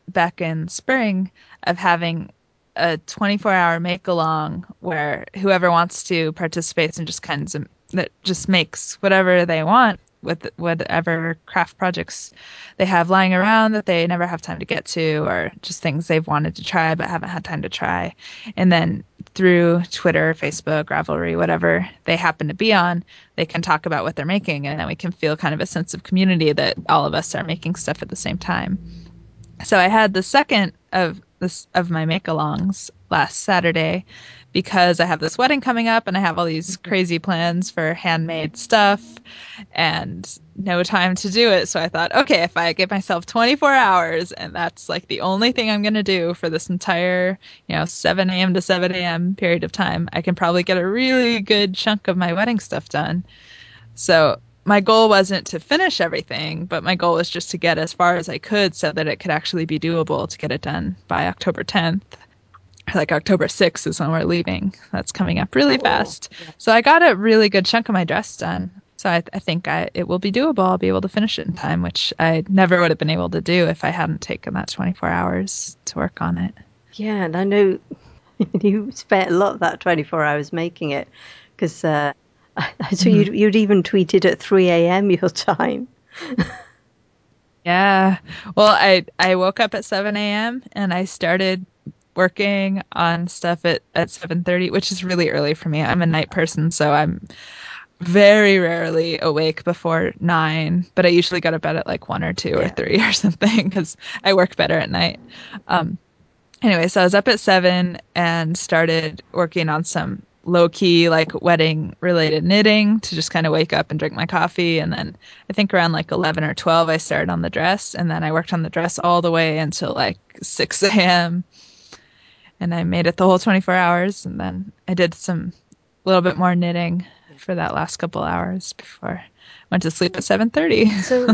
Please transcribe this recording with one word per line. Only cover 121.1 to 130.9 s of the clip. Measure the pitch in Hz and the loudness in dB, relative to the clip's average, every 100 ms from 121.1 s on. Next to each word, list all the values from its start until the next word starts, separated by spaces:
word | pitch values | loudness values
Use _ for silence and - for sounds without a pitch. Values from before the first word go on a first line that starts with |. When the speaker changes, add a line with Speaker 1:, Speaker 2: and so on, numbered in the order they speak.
| 175 170 175 - _ - _ _ - _ _ _ _ _ - | 4 2 -4 -6 _ -20 _ _ -20 _ _ _ _ _ -8
Speaker 1:
And | 175 | -4
I | 170 | -2
made | 175 175 170 | -2 0 0
it | 170 | 4
the | |
whole | 185 180 | 4 4
twenty-four | 220 190 185 | 4 2 2
hours, | 185 175 175 190 196 175 | 2 4 2 0 -4 -10
and | - | -8
then | 185 180 196 _ - | -6 -6 -10 _ -6
I | |
did | 185 175 | 0 0
some | - - 170 180 - _ _ _ _ | 0 -6 -6 -6 -12 _ _ _ _
little | 190 185 | 0 2
bit | 180 - | 2 2
more | 180 | 2
knitting | 175 175 175 170 175 180 _ _ - | 2 0 -2 -2 -4 -6 _ _ -16
for | - | -8
that | 175 160 | -4 -4
last | 156 156 - | -4 -6 -6
couple | 170 160 | -6 -4
hours | 156 175 180 185 - | -4 -2 -4 -6 -10
before | - - - - 180 | -18 -20 -12 -10 -10
I | - _ - - - | -12 _ -20 -20 -4
went | 185 | -2
to | 165 | -2
sleep | - 180 175 | -2 -2 -2
at | |
seven | - 196 226 | -2 0 0
thirty. | 294 320 226 220 | 0 2 4 4